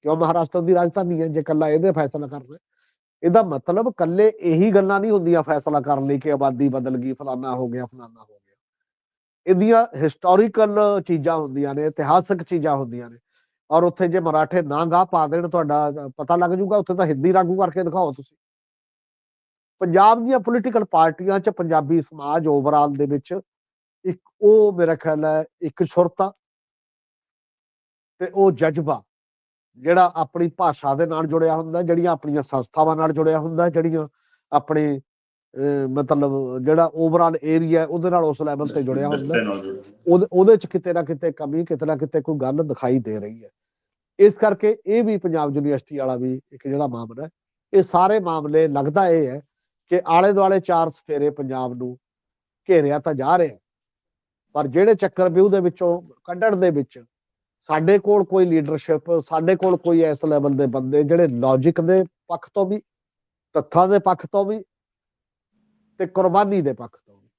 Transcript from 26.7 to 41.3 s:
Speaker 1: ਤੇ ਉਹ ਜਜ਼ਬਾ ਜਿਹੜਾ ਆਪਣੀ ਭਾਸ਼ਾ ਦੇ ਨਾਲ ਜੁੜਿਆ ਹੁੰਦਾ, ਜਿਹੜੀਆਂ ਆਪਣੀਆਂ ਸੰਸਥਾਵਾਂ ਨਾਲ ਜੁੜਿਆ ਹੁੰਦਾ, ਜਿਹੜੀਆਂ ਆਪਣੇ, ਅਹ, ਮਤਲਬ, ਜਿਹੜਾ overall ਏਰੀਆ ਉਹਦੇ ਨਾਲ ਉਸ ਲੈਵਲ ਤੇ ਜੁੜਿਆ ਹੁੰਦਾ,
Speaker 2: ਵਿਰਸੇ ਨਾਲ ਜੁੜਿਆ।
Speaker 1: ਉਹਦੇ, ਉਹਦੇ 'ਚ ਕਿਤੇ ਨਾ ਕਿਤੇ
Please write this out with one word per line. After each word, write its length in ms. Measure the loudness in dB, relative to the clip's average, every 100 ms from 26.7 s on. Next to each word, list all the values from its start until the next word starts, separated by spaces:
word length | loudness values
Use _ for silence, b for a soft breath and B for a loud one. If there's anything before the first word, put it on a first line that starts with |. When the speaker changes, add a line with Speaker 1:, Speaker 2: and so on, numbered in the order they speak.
| _ _ _ _ _ _ _ _ _ _ _ _ _ _ _
Speaker 1:
ਤੇ 80 | -8
ਉਹ 180 | 2 2
ਜਜ਼ਬਾ 500 | 2 -2 -2 -4 -6 _ _ _ _ _ _ _ _
ਜਿਹੜਾ 360 | 0 4 4 2
ਆਪਣੀ 320 | -6 -2 -4
ਭਾਸ਼ਾ 460 | 0 -2 -2 -4
ਦੇ 120 | -2 -2
ਨਾਲ 200 | -2 -2
ਜੁੜਿਆ 300 | 0 0 0
ਹੁੰਦਾ, 260 | -4 -4
ਜਿਹੜੀਆਂ 300 | -2 0 0
ਆਪਣੀਆਂ 300 | -2 -4 -6
ਸੰਸਥਾਵਾਂ 540 | -4 -6 -4 0 0 2
ਨਾਲ 160 | 0
ਜੁੜਿਆ 260 | 0 0 0
ਹੁੰਦਾ, 300 | -2 -2 0
ਜਿਹੜੀਆਂ 380 | 0 -2 -4 -6 _ _ _ _
ਆਪਣੇ, 480 | -4 -2 -2 0 -4 _ _ _ _ _ -6
ਅਹ, 320 | -4 -2 -2
ਮਤਲਬ, 720 | -4 0 0 0 -2 -4 -4
ਜਿਹੜਾ 320 | 0 2 2 2
overall 340 | 0 4 2 0
ਏਰੀਆ 400 | 0 0 2 0
ਉਹਦੇ 260 | 0 -4 0
ਨਾਲ 140 | 0
ਉਸ 180 | 0 -2
ਲੈਵਲ 240 | -4 -4 -4
ਤੇ 160 | -4
ਜੁੜਿਆ 260 | -4 -2 -2
ਹੁੰਦਾ, 100 | -4
Speaker 2:
ਵਿਰਸੇ 260 | -2 -2
ਨਾਲ 160 | -2 -6
ਜੁੜਿਆ। 220 | -8 -14 -16 _ 2
Speaker 1:
ਉਹਦੇ, 200 | 2 4
ਉਹਦੇ 240 | 4 6 4
'ਚ 100 | 2
ਕਿਤੇ 260 | -8 -4
ਨਾ 100 | -4
ਕਿਤੇ 300 | -4 -4 -6